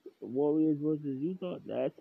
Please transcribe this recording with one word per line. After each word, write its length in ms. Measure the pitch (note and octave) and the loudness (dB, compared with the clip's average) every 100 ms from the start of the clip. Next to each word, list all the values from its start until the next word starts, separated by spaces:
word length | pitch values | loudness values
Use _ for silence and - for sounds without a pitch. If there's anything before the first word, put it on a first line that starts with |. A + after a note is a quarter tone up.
| - - | -20 -14
Warriors 560 | G#2+ B2 D3 D#3 D#3 D3 | -6 0 2 4 4 2
versus 360 | D3+ D3+ D3 C3 | 0 0 -2 -2
Utah, 380 | D#3 F#3 F3+ - - | -2 -2 -6 -6 -6
that's 280 | A#2+ C3 - | -2 -2 0